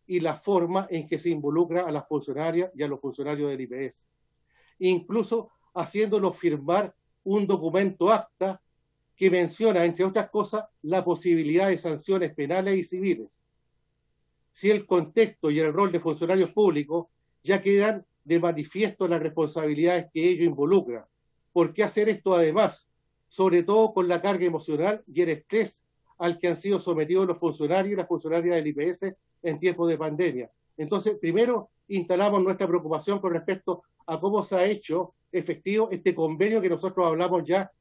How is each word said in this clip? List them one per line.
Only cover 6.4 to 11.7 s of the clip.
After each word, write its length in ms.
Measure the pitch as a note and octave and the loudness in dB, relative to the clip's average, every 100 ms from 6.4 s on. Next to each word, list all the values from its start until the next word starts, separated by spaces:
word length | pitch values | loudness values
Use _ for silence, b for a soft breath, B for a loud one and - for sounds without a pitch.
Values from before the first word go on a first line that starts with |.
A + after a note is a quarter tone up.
| E3+ D3 C#3 F#3 G3+ - _ _ F#3+ | -2 -2 0 0 0 -8 _ _ -2
un 200 | G#3 G3 | 0 2
documento 640 | F#3 D#3+ F3+ G3+ F#3+ F3 | 0 0 0 0 2 2
acta 520 | A3 - _ F#3+ F#3+ _ _ _ _ _ _ | 2 0 _ -4 -4 _ _ _ _ _ _
que 140 | F#3+ | 2
menciona, 520 | F3+ E3+ - A3 F#3 | 4 2 0 2 4
entre 220 | E3+ E3+ F#3+ | 2 2 0
otras 240 | G3+ G#3+ | 0 -2
cosas, 360 | G#3+ G#3+ G#3+ - _ | -2 -2 -4 -8 _
la 200 | D3+ F#3 | -4 -2
posibilidad 640 | F3+ E3+ F3+ E3 D3+ E3 G3 | 0 -2 2 0 2 2 2